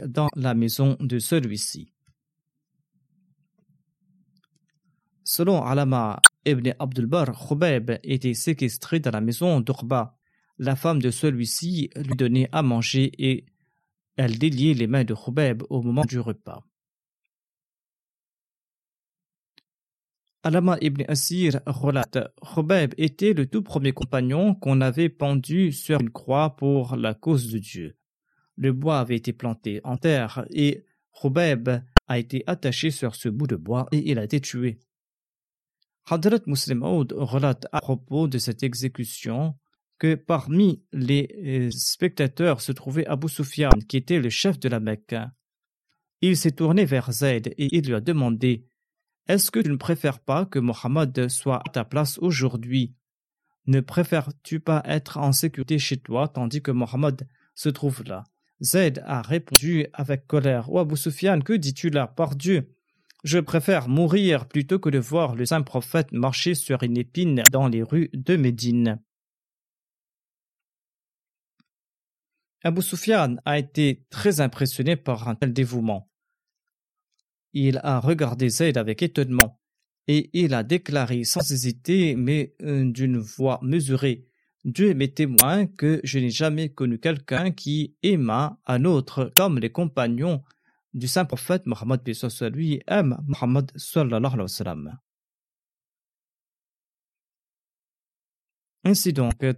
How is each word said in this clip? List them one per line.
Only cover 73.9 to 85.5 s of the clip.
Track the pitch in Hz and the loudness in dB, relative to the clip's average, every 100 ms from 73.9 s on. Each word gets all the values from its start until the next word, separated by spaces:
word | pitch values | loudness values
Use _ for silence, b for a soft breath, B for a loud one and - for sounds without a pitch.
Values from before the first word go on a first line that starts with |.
| 123 _ | 0 _
très | - 208 151 | -2 0 2
impressionné | 131 - 135 - 135 170 | 0 2 -2 0 0 0
par | - 113 117 | -2 -4 -4
un | 113 | -2
tel | 131 | 0
dévouement. | 123 123 120 113 101 95 _ _ _ _ _ _ _ _ _ _ _ _ _ _ | 2 0 0 -2 -4 -8 _ _ _ _ _ _ _ _ _ _ _ _ _ _
Il | 143 135 131 | 0 2 2
a | 147 131 | 0 0
regardé | 127 165 131 123 127 | 2 2 0 0 0
Zayd | 117 165 123 | 2 2 2
avec | 110 107 | -2 -2
étonnement | 170 - 131 123 113 - _ _ _ _ - | -2 0 0 4 2 2 _ _ _ _ 0
et | 147 - | 0 0
il | 170 165 | 0 0
a | 123 | 0
déclaré | 110 175 160 147 123 120 | 0 -2 0 -2 0 -2
sans | 117 - 143 | -2 -2 -2
hésiter, | 131 123 117 - 190 165 123 | -2 -2 -4 0 2 4 2
mais, | 123 151 - _ | 0 0 -2 _
euh, | 151 139 131 | -4 0 0
d'une | 120 131 123 | 0 0 0
voix | 107 - 131 123 | -4 -2 -2 0
mesurée, « | 127 165 135 131 139 123 b b b b 135 | 0 0 0 0 0 -2 b b b b -8
Dieu | 120 202 | 2 2
m'est | 139 139 139 | 4 0 0
témoin | 147 117 131 | -2 2 2